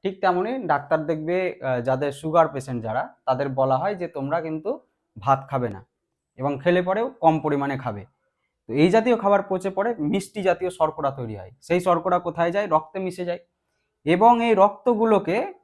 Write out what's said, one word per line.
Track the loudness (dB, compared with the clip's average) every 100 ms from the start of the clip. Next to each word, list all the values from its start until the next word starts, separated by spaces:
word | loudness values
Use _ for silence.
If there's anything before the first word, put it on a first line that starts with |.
ঠিক | -8 -2
তেমনই | 0 0 -2 -4 -2
ডাক্তার | -2 0 -2 0
দেখবে, | -4 -2 -2 -2
আহ, | -4 -4 -2
যাদের | 0 0 -2
সুগার | -4 0 2 2
পেশেন্ট | 0 -8 -8
যারা, | -4 -4 -6 _ -2
তাদের | -2 -2
বলা | 0 2 2
হয় | 0 -4
যে | -8
তোমরা | -6 -4 -4
কিন্তু | -4 -6 -6 -8 _ _ _ -6
ভাত | 0 0 0
খাবে | -4 -4
না | -8 -16 _ _ _ _ -8
এবং | -6 -2
খেলে | 2 2
পরেও | 2 -2 -4 2
কম | 2 2
পরিমাণে | 0 -2 -2 -4
খাবে। | -6 -8 -14 _ _ _ _ _ -6
তো |
এই | 2 4
জাতীয় | 4 2 0
খাবার | 2 2
পচে | 0 -4 -4
পড়ে | -4 -4 -2
মিষ্টি | -2 -2 -4 -2
জাতীয় | 0 0 -2
শর্করা | 0 -2 0 -4
তৈরি | -4 -10 -10
হয়, | -14 _
সেই | -2 0
শর্করা | 2 2 2 0
কোথায় | -2 -2 0
যায়? | 0 0
রক্তে | 0 0 -6
মিশে | -6 -6 -8
যায় | -8 _ _ _ _ _ _ 0
এবং | 6 6 6
এই | 4 6
রক্তগুলোকে | 4 4 -2 2 4 2 2 -2 -4 -12